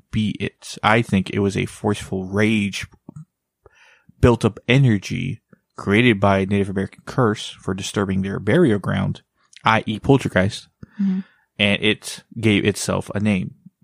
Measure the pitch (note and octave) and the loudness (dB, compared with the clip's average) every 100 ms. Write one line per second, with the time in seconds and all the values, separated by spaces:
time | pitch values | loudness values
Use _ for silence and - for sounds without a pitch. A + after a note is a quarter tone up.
0 | - A2+ G#2+ - - - - - G#2 A#2 | -6 -2 -2 -2 -8 -8 -16 -2 2 4
1 | A#2 F#2+ - - G2+ F#2 F#2+ - G#2+ G#2 | 4 0 0 0 0 0 -4 -4 -2 -2
2 | - F#2+ F#2+ G2 G#2+ A2 G2+ - - - | -4 -8 -4 0 2 2 -2 -6 -10 -16
3 | - D3+ - _ _ _ - _ - _ | -20 -20 -20 _ _ _ -20 _ -20 _
4 | _ _ B2+ A#2 G#2+ - - C3 C3 G2+ | _ _ 0 2 0 -2 0 2 4 2
5 | - F#2+ F2+ A2 _ _ _ - G2 G#2 | -2 -6 -6 -10 _ _ _ -8 0 2
6 | B2 G2+ G2+ G2 F#2+ G2+ G2 G2 G2 - | 4 2 2 2 2 0 -2 -4 -6 -10
7 | - - A2+ G#2+ - - - G2 F#2 G#2 | -8 0 0 0 -8 -10 -8 -6 -4 -4
8 | G2 F#2+ F#2+ F#2+ G2 D3+ D3+ G2+ G2 G2 | -2 -2 -4 -4 0 2 4 2 0 -2
9 | F#2+ - _ _ _ - A2 A2 A2+ G#2+ | -2 -4 _ _ _ -4 0 2 0 -2
10 | - C#3 - F#2+ G2 - - _ - - | 2 2 2 0 0 -2 -14 _ -12 -4
11 | G3 F#3+ - _ _ - G3+ - G#2+ - | -2 -2 -6 _ _ 0 0 2 0 -2
12 | - - - A#2+ A2 G2+ - F#2 - F#2+ | -6 -16 -14 -2 2 4 2 0 -2 -4
13 | - G2 G#2+ F#2+ - - - _ | -4 -2 0 0 -4 -10 -20 _